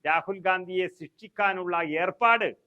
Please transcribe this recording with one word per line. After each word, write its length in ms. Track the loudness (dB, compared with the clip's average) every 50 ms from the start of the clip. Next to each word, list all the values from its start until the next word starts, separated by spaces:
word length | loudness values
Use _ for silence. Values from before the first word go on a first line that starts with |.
| _
രാഹുൽ 320 | 2 0 0 0 -2 -8 -2 0
ഗാന്ധിയെ 400 | 0 0 0 -2 -4 -2 -2 -2 -2 -6 _
ശിക്ഷിക്കാനുള്ള 760 | -18 -18 _ _ -20 -16 _ 0 0 0 0 0 -4 -2 -2 -2 -2 -2 -2 0
ഏർപ്പാട് 480 | 0 -2 0 _ 4 4 4 4 2 -2 -4 _ _